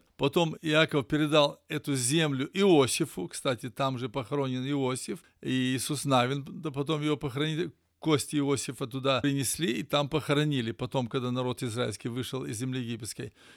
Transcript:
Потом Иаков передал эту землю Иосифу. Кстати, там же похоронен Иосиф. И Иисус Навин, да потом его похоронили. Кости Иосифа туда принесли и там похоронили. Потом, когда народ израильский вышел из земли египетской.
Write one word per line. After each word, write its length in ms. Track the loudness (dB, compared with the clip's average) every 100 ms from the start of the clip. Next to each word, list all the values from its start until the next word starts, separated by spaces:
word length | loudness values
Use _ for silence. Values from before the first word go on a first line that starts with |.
| _ _
Потом 360 | 2 4 2 0
Иаков 460 | 2 4 4 2 0
передал 560 | 0 4 6 4 0 _
эту 260 | -6 -2 -2
землю 500 | 2 2 2 0 -2
Иосифу. 760 | 4 6 8 6 2 -2 -4 -8
Кстати, 420 | -4 -4 -4 -6
там 260 | -4 -2 -2
же 140 | -6
похоронен 560 | -6 -4 -2 -2 -2 -2
Иосиф. 540 | 0 0 -2 -6 -10 _ _
И 340 | -2 0 2
Иисус 300 | 0 -2 -4
Навин, 400 | 2 4 4 0 -6
да 240 | -10 -8
потом 300 | -6 -2 -2
его 160 | 0 -2
похоронили. 560 | -2 -4 -4 -2 -6 -8 _ _
Кости 380 | 2 2 2 0
Иосифа 500 | 0 0 -2 -8 -8
туда 340 | -4 0 2
принесли 520 | 2 0 -2 -2 -2
и 100 | -2
там 260 | -2 0 0
похоронили. 600 | -2 0 2 2 2 -2
Потом, 380 | -4 -4 -2 -2
когда 240 | -2 -2
народ 300 | -2 -2 -4
израильский 460 | -4 -2 -4 -4 -6
вышел 360 | -6 -6 -6
из 140 | -6 -6
земли 220 | -4 -4
египетской. 520 | -6 -8 -8 -10 -12 _ -20